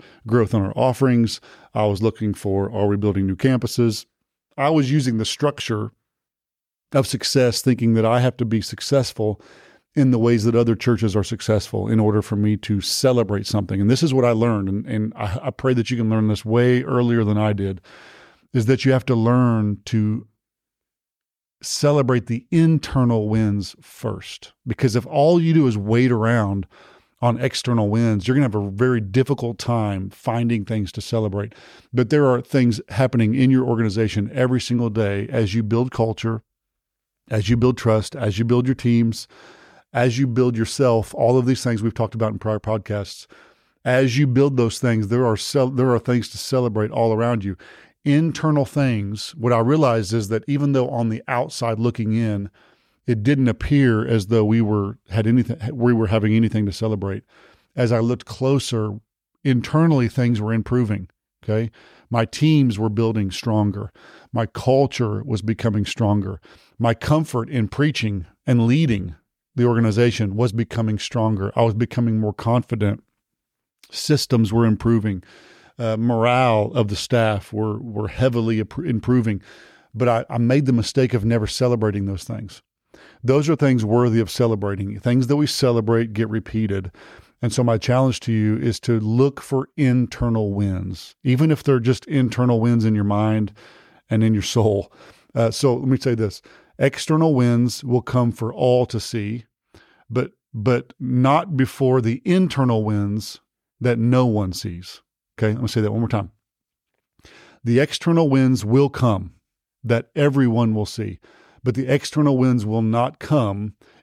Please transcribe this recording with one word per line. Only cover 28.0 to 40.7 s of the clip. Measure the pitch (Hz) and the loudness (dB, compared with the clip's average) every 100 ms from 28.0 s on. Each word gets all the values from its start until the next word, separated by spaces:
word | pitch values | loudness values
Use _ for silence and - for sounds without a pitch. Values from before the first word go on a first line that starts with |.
| 117 104 92 | 2 0 2
you're | |
gonna | 131 135 | 2 2
have | |
a | 107 101 | 0 -4
very | 98 127 123 | 0 0 0
difficult | 101 104 131 - 120 110 | 0 0 0 -2 -4 -6
time | - 117 107 98 95 | -2 -2 -2 -4 -8
finding | - - 117 120 117 | -8 -6 -2 0 -2
things | 98 107 98 | -2 -4 -4
to | - | -6
celebrate. | - 117 107 98 104 - - - _ | -4 -2 -2 -4 -8 -12 -20 -20 _
But | 123 117 | -2 2
there | 151 139 | 4 4
are | 123 | 2
things | 127 139 123 113 - | 0 2 2 0 -4
happening | 98 131 123 110 | -2 0 2 2
in | 127 131 | 2 4
your | 131 123 | 4 2
organization | 117 113 98 110 107 101 | 0 0 0 -2 -2 -4
every | 131 127 127 | -2 0 0
single | - 123 120 | -2 -2 -2
day | 107 104 101 101 | -2 -2 -2 -4
as | 127 107 | -2 -2
you | 110 | -2
build | 110 113 127 | -2 0 -2
culture, | - 113 110 117 113 - _ _ _ _ _ _ _ - | -2 -4 -2 -4 -6 -10 _ _ _ _ _ _ _ -6
as | 110 95 | -4 0
you | 120 | 2
build | 123 123 | 2 2
trust, | 117 110 104 143 | 2 0 0 -6
as | 110 95 | -4 -2
you | 117 | 0
build | 123 127 | 2 0
your | |
teams, | 131 123 117 117 110 - - - - - _ _ | 0 2 2 2 -2 -10 -20 -20 -20 -20 _ _
as | 127 123 117 | -2 0 0
you | 135 | -2
build | 117 123 117 | 0 0 0
yourself, | 113 | -4